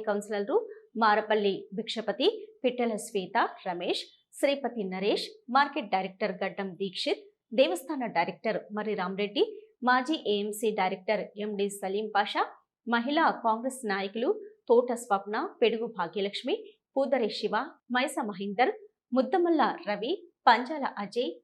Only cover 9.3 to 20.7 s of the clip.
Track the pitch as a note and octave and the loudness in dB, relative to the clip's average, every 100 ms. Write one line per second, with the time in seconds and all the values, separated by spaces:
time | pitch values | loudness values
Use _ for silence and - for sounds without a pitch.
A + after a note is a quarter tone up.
9.3 | A#3 A4+ - - _ A#3+ B3+ B3+ D#4+ G#3 | 0 0 -2 -18 _ 2 2 2 -2 0
10.3 | G#3 G#3 G#3 A3 G3+ F#3 F#3+ - G#3 F#3+ | 0 -2 -2 -2 0 0 -2 -2 -2 -2
11.3 | G3+ G#3+ G3 G3+ G3+ F#3+ G3+ G#3+ G3+ G#3 | -8 -6 -2 -4 -4 -4 -4 -2 0 0
12.3 | D#4 G#4+ - _ _ - A#3 A#3+ D4+ D4+ | 0 -2 -6 _ _ -2 0 2 4 4
13.3 | G3 A#3 A3 B3+ B3+ G#3+ G3 G3 A3+ C4+ | 2 0 0 -2 -4 -4 -2 -2 -2 0
14.3 | A4 - - - A#3+ B3+ A#3 - G3 G3+ | 0 -4 -6 4 4 4 0 0 0 0
15.3 | A3 F#4 - A3+ A3+ - F#3+ E3+ G#3 G3 | -4 -4 2 2 2 -2 -4 -4 -2 -4
16.3 | - B3 G#4 - - _ C4+ C4+ C4+ G#3+ | -4 -4 -4 -6 -20 _ -2 2 2 0
17.3 | - G#3 G#3 D4 - - A#3+ C#4+ E4 A3 | -2 -2 -2 -4 -8 -4 0 0 -2 -4
18.3 | F#3 G3+ G3+ C#4 A4 - _ _ B3 C4 | -4 -4 2 2 0 -8 _ _ 0 2
19.3 | F#4+ F4 D#4+ G#3+ E3 G3 G3+ A#3 F#4+ - | 4 4 4 4 0 -4 -4 -2 -4 -8
20.3 | _ - A3+ B3+ | _ 6 6 4